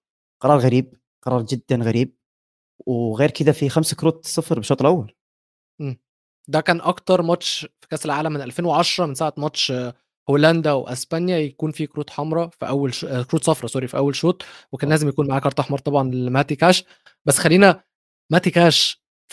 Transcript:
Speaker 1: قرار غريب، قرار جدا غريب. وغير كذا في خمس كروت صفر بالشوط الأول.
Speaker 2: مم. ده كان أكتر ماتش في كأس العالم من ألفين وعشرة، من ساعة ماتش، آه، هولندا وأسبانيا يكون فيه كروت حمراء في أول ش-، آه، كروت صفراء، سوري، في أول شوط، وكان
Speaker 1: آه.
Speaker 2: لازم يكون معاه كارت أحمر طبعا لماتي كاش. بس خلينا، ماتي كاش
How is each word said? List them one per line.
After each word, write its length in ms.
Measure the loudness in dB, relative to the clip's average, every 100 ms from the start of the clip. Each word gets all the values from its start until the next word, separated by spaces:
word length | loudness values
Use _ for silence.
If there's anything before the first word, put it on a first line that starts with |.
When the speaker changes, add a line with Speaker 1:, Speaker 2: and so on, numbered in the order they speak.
| _ _ _ _
Speaker 1:
قرار 160 | 2 4
غريب، 340 | 4 2 -2 _ _ _ -4
قرار 160 | -4
جدا 340 | -4 -8 -2 -2
غريب. 400 | 0 0 -2 _ _ _ _ _ _ _ -6
وغير 460 | -4 -4 0 0
كذا 200 | 2 0
في 180 | 2 0
خمس 240 | 0 -2
كروت 320 | -2 -2 -2 -6
صفر 300 | -6 -4 -4
بالشوط 260 | -2 2
الأول. 340 | 2 2 -2 _ _ _ _ _ _ -10
Speaker 2:
مم. 180 | -10 -10 _ _ _ _ -4
ده 120 | -2
كان 200 | 0 0
أكتر 400 | -2 -4 0 0
ماتش 400 | 2 -2 -2 -8 -10 _
في 60 | -12
كأس 160 | -8 -6
العالم 260 | -4 -4
من 80 | -6
ألفين 240 | -8 -4 0
وعشرة، 400 | 2 0 0 -4
من 100 | -2
ساعة 180 | -6 -4
ماتش، 340 | -6 -4 -4
آه، 220 | -4 -8 -12 _ _ 0
هولندا 420 | 4 6 4 0
وأسبانيا 680 | -2 -4 -10 -6 -4 -2 -2
يكون 340 | -4 -4 -6
فيه 140 | -6 -8
كروت 220 | -8 -10
حمراء 400 | -8 -4 -2 -4
في 180 | -8 -4
أول 260 | -2 -2
ش-، 120 | -4 -6
آه، 180 | -6
كروت 200 | -2 0
صفراء، 240 | 0 0 -2
سوري، 160 | -6 -4
في 100 | -2
أول 180 | -2 0
شوط، 280 | -2 -2 -8 -20 -14
وكان 180 | -6 0
Speaker 1:
آه. 40 |
Speaker 2:
لازم 140 | 2 0
يكون 180 | 0 0
معاه 120 | 0
كارت 200 | 0 -2
أحمر 180 | -2 -2
طبعا 320 | 0 0 0
لماتي 440 | -2 -2 0 0 2
كاش. 300 | 4 4 -4 _ _ _ -2
بس 120 | 2
خلينا، 460 | 4 6 6 4 _ _ _ _ 0
ماتي 180 | 0 2
كاش 540 | 6 6 4 0 -4 _ _ -2